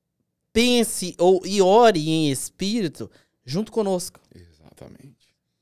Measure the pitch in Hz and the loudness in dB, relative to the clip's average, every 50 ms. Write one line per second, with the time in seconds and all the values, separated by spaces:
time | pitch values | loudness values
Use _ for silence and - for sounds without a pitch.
0 | _ _ _ _ _ _ _ _ _ _ - 220 240 247 247 240 220 - - - | _ _ _ _ _ _ _ _ _ _ -2 0 2 2 2 2 0 -2 -4 -8
1 | 190 175 - - 170 180 190 175 - 185 196 208 185 180 196 233 240 226 202 160 | -10 -10 -4 0 2 2 2 2 0 -2 0 2 2 4 6 6 6 6 4 2
2 | 151 160 160 160 156 143 135 - - - - - 185 196 220 247 196 151 - - | 0 -2 -2 0 0 -2 -2 -4 -8 -12 -10 -8 -6 -4 -4 -4 -4 -6 -8 -10
3 | 110 92 _ _ _ _ _ _ _ 127 135 185 220 - - 233 214 196 190 175 | -14 -16 _ _ _ _ _ _ _ -8 -8 -6 -6 -6 -6 -4 -4 -2 -4 -4
4 | 175 - - _ _ _ - 90 87 85 _ 80 80 - - _ - - - - | -6 -10 -16 _ _ _ -20 -20 -20 _ _ _ _ -20 -20 _ -20 -20 -20 -20
5 | - 143 - _ _ _ _ _ _ _ _ _ | -20 -20 -20 _ _ _ _ _ _ _ _ _